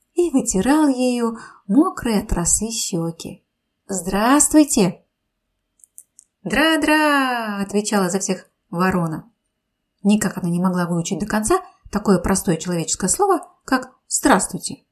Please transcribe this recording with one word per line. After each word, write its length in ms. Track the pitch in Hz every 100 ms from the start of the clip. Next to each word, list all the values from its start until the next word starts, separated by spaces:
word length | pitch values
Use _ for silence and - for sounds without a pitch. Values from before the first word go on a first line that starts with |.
| _
и 160 | - 339
вытирал 580 | 262 - 190 247 302 302
ею 500 | 254 254 240 226 226 - - -
мокрые 540 | 226 370 370 240 208
от 120 | 226
росы 380 | 170 165 - 220
щёки. 760 | 226 - 170 165 165 - - _ _ _ _ -
«Здравствуйте!» 1160 | 190 180 190 233 285 - 302 294 - 180 - _ _ _ _ _ _ _ _ - - - - _ _
«Дра-дра!» — 1160 | 180 - 311 320 302 311 302 277 262 240 220 202
отвечала 500 | 196 202 208 202 185
за 100 | 190
всех 280 | 196 185 - _ _
ворона. 600 | 170 185 185 165 160 - _ _ _ _ _ _ _
Никак 360 | 196 214 214 190
она 100 | 175
не 120 | 175
могла 260 | 185 180 175
выучить 320 | 175 165 165
до 80 | 208
конца 340 | 214 220 359 - _ -
такое 280 | 202 214 185
простое 380 | 190 190 - 160
человеческое 520 | 180 170 151 - 190
слово, 380 | - 392 330 - _
как 280 | - 262 254 _ -
«здравствуйте». 800 | - 294 190 - 185 - - _